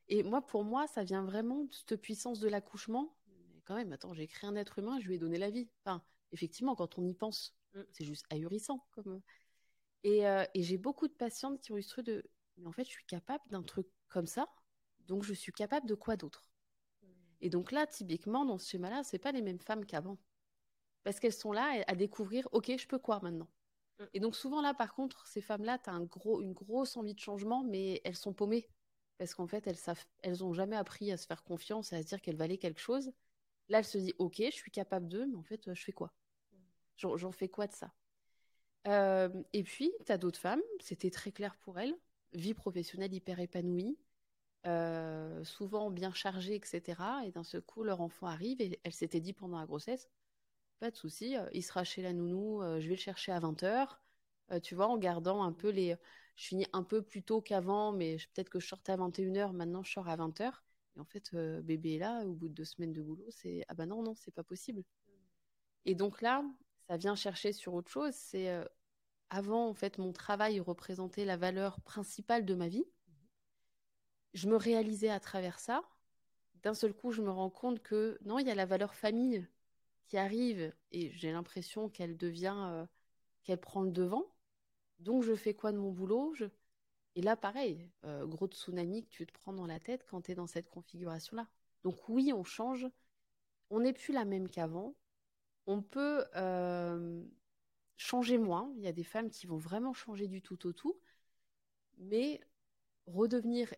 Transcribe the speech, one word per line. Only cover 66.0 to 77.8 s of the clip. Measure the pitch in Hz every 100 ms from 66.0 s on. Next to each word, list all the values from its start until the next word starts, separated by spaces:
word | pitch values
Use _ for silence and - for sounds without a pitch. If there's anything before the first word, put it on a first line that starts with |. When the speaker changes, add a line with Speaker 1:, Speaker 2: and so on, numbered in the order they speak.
| 202 -
Speaker 1:
là, | 226 262 285 262 _ _ -
ça | 175
vient | 196 202
chercher | 202 175 208
sur | 208 -
autre | 175 175
chose. | 269 294
C'est, | 254 - 190 185
euh, | 175 - _ _ _ _ _ -
avant, | 190 202 226 233
en |
fait, | 208 196 196
mon | 185
travail | 175 - 202 214 208
représentait | 175 175 - 185 185 202
la | 202 180
valeur | 180 190 196 190
principale | - 214 196 - 208 233
de | 196
ma | 180 170
vie. | 208 370 _ _ 151 _ _ _ _ _ _ _ _ _ _ _
Je | 190 190
me | 220
réalisais | 233 226 220 208 214
à | 196
travers | - 196 180 -
ça. | - 262 359 _ _ _ _ _ _ 175
D'un | 208
seul | 220 220
coup, | 208 247
je | 220
me | 202
rends | 185 190
compte | 185 247 233